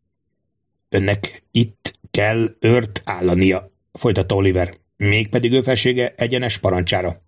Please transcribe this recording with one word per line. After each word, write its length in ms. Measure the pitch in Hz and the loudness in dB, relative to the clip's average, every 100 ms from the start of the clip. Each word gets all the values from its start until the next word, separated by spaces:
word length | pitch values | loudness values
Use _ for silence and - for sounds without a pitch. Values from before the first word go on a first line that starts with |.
| _ _ _ _ _ _ _ _ _ | _ _ _ _ _ _ _ _ _
"Önnek 540 | 98 98 101 - - _ | -2 0 -2 -4 -14 _
itt 480 | 113 113 - - - - | -2 -2 -4 -14 -14 -8
kell 440 | - 104 113 110 - | -2 0 0 -2 0
őrt 420 | 110 123 107 - - | 2 2 0 -8 -8
állania", 640 | 90 90 90 95 92 - _ _ | -2 0 4 2 2 -6 _ _
folytatta 420 | - 123 98 92 98 | -4 0 0 0 2
Oliver, 380 | 98 92 87 - _ - | 2 0 -2 -8 _ -4
"mégpedig 540 | 101 104 110 120 120 | 0 0 0 -2 2
ő 100 | 131 | 2
felsége 520 | 131 123 127 123 123 - | 2 0 0 0 -2 -4
egyenes 400 | 120 123 120 92 | -4 -2 -4 -2
parancsára. 640 | 101 90 87 92 90 - | -2 -2 -2 -2 -4 -8